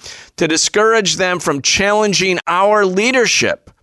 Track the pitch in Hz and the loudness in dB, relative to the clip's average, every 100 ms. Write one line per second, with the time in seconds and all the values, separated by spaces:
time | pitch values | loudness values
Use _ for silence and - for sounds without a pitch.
0 | - - - - 160 160 - 208 220 226 | -18 -20 -20 -4 -2 0 0 0 2 2
1 | 185 160 185 180 180 143 - - 202 208 | 0 -2 -2 -2 -2 -2 -2 0 0 2
2 | 214 175 190 175 - 175 202 214 196 185 | 0 0 -2 -2 -2 0 2 2 2 0
3 | 226 262 208 - 110 76 - _ | 2 2 2 0 -2 -4 -10 _